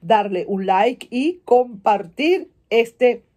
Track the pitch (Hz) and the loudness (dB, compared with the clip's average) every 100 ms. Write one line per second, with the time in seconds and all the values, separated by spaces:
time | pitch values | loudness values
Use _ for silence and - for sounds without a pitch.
0 | 165 214 208 185 - 196 190 190 226 254 | 2 0 2 -4 -4 -6 0 0 0 -2
1 | - 247 294 359 - 247 247 208 220 202 | -8 -4 -4 -4 0 2 2 -4 -2 0
2 | 185 - 302 370 359 _ _ 226 226 _ | -2 -4 0 0 -2 _ _ 0 0 _
3 | 247 220 _ | 0 0 _